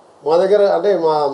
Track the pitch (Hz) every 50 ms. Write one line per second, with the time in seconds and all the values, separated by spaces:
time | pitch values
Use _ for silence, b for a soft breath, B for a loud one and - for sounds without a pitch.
0 | _ _ _ _ 135 143 160 175 190 190 208 202 202 196 175 170 180 208 190 165
1 | 165 160 156 151 147 139